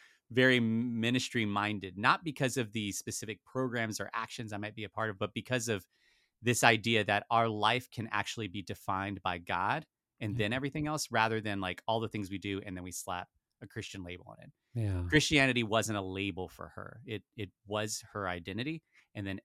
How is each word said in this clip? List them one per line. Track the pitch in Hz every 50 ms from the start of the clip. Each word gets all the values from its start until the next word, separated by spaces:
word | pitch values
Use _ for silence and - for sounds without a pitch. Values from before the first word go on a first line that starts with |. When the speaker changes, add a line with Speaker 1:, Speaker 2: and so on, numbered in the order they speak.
| -
Speaker 1:
<laughs> | - _ _ _ _
very | 117 123 127 131 127 123
ministry | 117 113 113 113 120 123 117 113 110 117 123 127 123 - - 123 110
minded, | 104 101 101 101 104 107 101 95 95 92 98
not | 107 127 165 196 180
because | 165 143 - 143 127 117
of | 135 120 104 101
the | 113 104 101 95
specific | - - - 110 - - 107 107 - _
programs | - - 131 131 127 117 120 113 110 104 -
or | 98 101 -
actions | 113 113 113 - - 120 104 104
I | 101
might | 104 107 110
be | 120 107
a | 98
part | - 110 110 110
of, | 104 92
but | 104 101 -
because | 120 98 - 127 127 113 117
of | 110 98 - _ _ _ _ _ _ _ _ _ _ _ -
this | 117 120 - -
idea | 123 113 110 101 117 117 107 104
that | 101 101 101 - -
our | 117 113 117 113
life | 110 107 104 107 120 123 123 -
can | - - 107 113 104
actually | 104 101 - - - 110 98
be | 90 104 92
defined | - 104 - - - 98 95 98 101 101 92 -
by | 98 90 87
God | 85 - 98 87 92 104 127 156 160 - _ _ _ _ _ _
and | 113 107 104
Speaker 2:
Yeah. | 120
Speaker 1:
then | 104 104 117
everything | 131 135 143 135 156 147
else, | 151 156 147 - -
rather | 117 113 110 113 113 110
than, | 107 110 101 98
like, | 95 92 90 - - -
all | 113 113
the | 113 104
things | - 110 101 92
we | 101 95
do | 90 101 98 95 104
and | 101 92
then | 92 90
we | 92 87
slap | - - - 92 90 92 - _ _ _ _ _ _ 117
a |
Christian | 107 - 113 101 - - 101 90
label | 87 90 87 - -
on | - - -
it. | - - _ _ _ -
Speaker 2:
Yeah. | 117 110 104 95 90 90 87
Speaker 1:
Christianity | 151 151 143 - 160 143 135 131 123 123 117
wasn't | 104 104 113 104 104 110 104
a | 95
label | 92 92 98 98 98 85 90 92 87
for | - - 90 85
her. | - - 101 - - 113 120
It, | - 110 101 - _ _
it | - 104 95 - _ _
was | 98 104 107 107 107 107 - - - -
her | 107 101 92
identity, | 87 87 82 98 92 107 123 151 160 160 - _ _ _ _ _ _
and | 107 101
then | 95 95 98